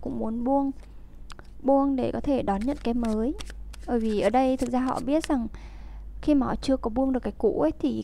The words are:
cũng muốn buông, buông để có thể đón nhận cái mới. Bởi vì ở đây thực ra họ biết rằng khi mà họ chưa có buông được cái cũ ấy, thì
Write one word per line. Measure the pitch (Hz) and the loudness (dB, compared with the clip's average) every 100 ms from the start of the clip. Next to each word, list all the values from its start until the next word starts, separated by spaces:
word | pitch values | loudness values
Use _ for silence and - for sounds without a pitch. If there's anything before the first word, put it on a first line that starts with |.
cũng | 247 240 | -6 -4
muốn | 220 233 | -4 -2
buông, | 240 277 277 - - - - - - - - - | 2 2 2 -4 -12 -16 -16 -16 -16 -16 -16 -2
buông | - 277 277 262 | 4 4 4 2
để | 233 | 0
có | 233 | -2
thể | 294 262 | 0 0
đón | 202 196 | 2 0
nhận | 240 294 | 0 -2
cái | 233 | -2
mới. | 240 233 214 240 - - - - - - | 0 0 0 0 -2 -8 -12 -14 -12 -2
Bởi | 240 | 0
vì | 220 208 | 2 2
ở | 180 | 4
đây | 247 262 262 | 4 4 2
thực | 240 | 0
ra | 247 | 0
họ | 262 - 247 | 0 -2 0
biết | 302 - | 0 2
rằng | 277 233 - - - - - - - | 0 -2 -8 -14 -14 -14 -12 -12 -4
khi | - 294 | 4 4
mà | - | 4
họ | 220 | 0
chưa | - 262 | 0 0
có | 240 | 0
buông | 220 269 | 0 2
được | 254 | 0
cái | 220 - | -2 0
cũ | 220 - | 2 4
ấy, | 311 - | 2 2
thì | 285 220 | -2 -2